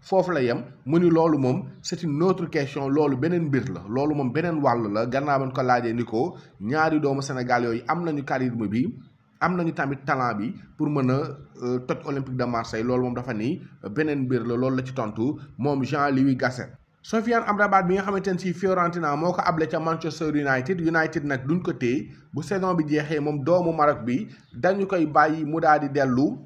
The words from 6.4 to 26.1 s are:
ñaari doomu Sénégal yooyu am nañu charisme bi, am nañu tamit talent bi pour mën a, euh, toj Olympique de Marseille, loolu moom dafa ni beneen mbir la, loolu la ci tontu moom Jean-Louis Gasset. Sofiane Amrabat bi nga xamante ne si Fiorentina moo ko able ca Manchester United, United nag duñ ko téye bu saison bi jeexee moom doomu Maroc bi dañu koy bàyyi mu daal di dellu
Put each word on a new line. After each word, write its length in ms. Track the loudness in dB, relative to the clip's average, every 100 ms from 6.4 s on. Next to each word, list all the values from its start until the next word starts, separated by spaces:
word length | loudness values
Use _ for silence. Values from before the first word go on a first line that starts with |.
| -20 -12
ñaari 380 | -4 0 2 2
doomu 220 | 0 -2
Sénégal 420 | -4 -6 0 2
yooyu 180 | 2 -2 -2
am 160 | -2
nañu 200 | -2 -4 -2
charisme 420 | -2 -2 -2 -2
bi, 200 | 0 -2 -4 -16 _ _ _
am 160 | -2 0
nañu 160 | -2
tamit 300 | -2 -4 -4 -2
talent 280 | 0 0 0
bi 160 | -4 -8 -16 -4
pour 120 | -2
mën 200 | 0 2
a, 80 | 0 -2 -8 -18 -8
euh, 160 | -4 -4
toj 180 | -4 -6 -4
Olympique 320 | -6 -6 -4
de 60 |
Marseille, 400 | -2 -2 -4 -4
loolu 200 | 0 0
moom 100 | 0
dafa 200 | -2 -4 -4
ni 260 | -2 -4 -8 -14 -8
beneen 320 | -2 -2 0 0
mbir 160 | 0 0
la, 80 | 0
loolu 220 | 0 0
la 60 | -4
ci 80 |
tontu 460 | -6 -6 -2 -2 -2 -10 -4
moom 240 | 0 0
Jean-Louis 520 | 0 0 2 4 4 4
Gasset. 340 | 0 -2 -12 -14 _ _
Sofiane 400 | -4 -2 2 0 2
Amrabat 380 | 2 4 4 4
bi 80 |
nga 80 | 0
xamante 280 | 0 -2 0
ne 60 | -2
si 120 | -2
Fiorentina 640 | -2 0 2 2 0 -2 0
moo 160 | 0
ko 100 | 2 2
able 220 | 2 0
ca 120 | 0
Manchester 500 | -2 -2 -4 -4 -2
United, 480 | 0 2 0 2 0
United 420 | 2 2 0 -2
nag 220 | -2 -4 0
duñ 160 | -2
ko 100 | -2
téye 360 | -2 0 0 -4 -16 -12
bu 80 | -10
saison 320 | -4 -2 0
bi 100 | 0 2
jeexee 320 | 0 0 -2
moom 240 | -2 -2
doomu 280 | 2 2 2 2
Maroc 260 | 2 2
bi 240 | 0 -2 -4 -14 _ -2
dañu 280 | 0 2 0
koy 180 | 2 2
bàyyi 400 | 4 4 2 -2
mu 140 | 0
daal 220 | 4 4
di 80 | 4
dellu 500 | 0 2